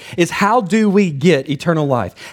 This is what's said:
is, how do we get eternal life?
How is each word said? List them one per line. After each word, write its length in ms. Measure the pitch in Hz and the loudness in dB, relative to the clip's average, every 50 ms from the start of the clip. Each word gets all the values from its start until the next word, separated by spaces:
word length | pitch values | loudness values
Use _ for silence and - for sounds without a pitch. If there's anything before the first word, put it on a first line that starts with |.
| - - - | -8 -8 -2
is, 140 | - 170 165 | -2 -2 -2
how 320 | - - 202 202 220 254 214 | 0 -2 0 2 2 0 0
do 260 | 165 190 220 220 208 | 0 0 2 2 2
we 220 | 185 208 202 180 | 2 2 2 2
get 400 | 147 135 127 180 165 135 - - | 0 0 2 2 2 2 0 -4
eternal 360 | 143 139 - 175 165 160 151 | -6 -4 -2 -2 0 0 0
life? 280 | 143 131 120 98 90 - - - - | 0 0 -2 -2 -4 -8 -14 -18 -14